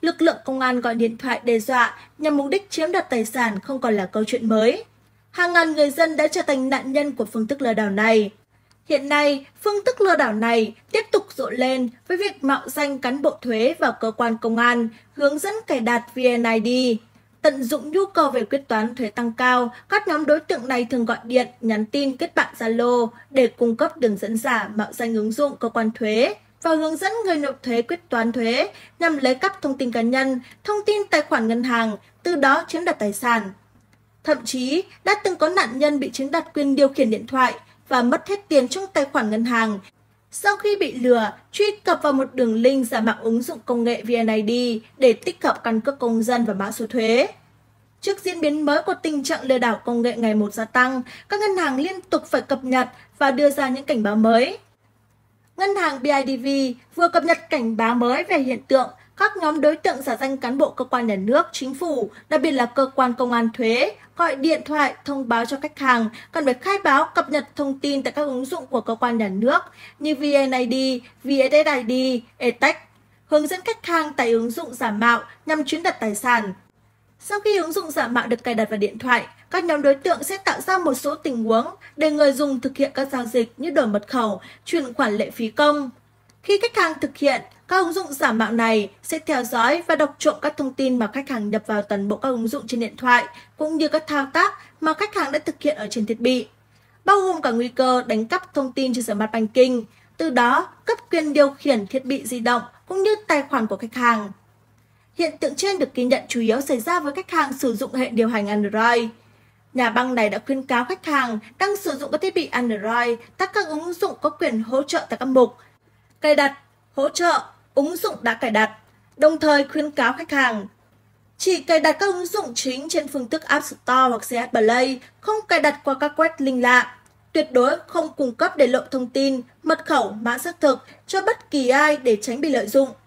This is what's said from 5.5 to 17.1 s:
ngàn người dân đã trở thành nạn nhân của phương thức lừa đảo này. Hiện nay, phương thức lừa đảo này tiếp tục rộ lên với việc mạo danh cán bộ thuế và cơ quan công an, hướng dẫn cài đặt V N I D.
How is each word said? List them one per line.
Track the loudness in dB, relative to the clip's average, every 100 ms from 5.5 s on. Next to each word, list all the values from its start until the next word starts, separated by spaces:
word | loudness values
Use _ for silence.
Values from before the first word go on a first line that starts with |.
ngàn | 4 2
người | 4 2
dân | 4 0 2
đã | 0
trở | 0
thành | 0 0 0
nạn | -2 -2
nhân | -2 -2
của | -4
phương | -6 -4 -4
thức | -2
lừa | -2
đảo | 0 0
này. | 0 4 4 2 -4 _ _ _ _ _
Hiện | -2 0
nay, | 2 2 0 -6 _
phương | -2 0 -2
thức | 2
lừa | 2 4
đảo | 2
này | 0 2 2 0 -4 _
tiếp | -4 0
tục | -2 -2 -8
rộ | -6
lên | -2 -2 0 -4 -8 _
với | -4
việc | -4 -4
mạo | -2 -2 -4
danh | -4 -4 -2
cán | -4 0
bộ | -2 -2
thuế | -4 0 0 0
và | -2
cơ | -2 -6
quan | -2 -2 -2
công | -2 2
an, | 2 2 -2 -6 _
hướng | -2 0 0
dẫn | -6 -8 -4
cài | -2
đặt | 0 -2 -2
V | 0
N | 2 2 0 0
I | 0 2 2 0
D. | _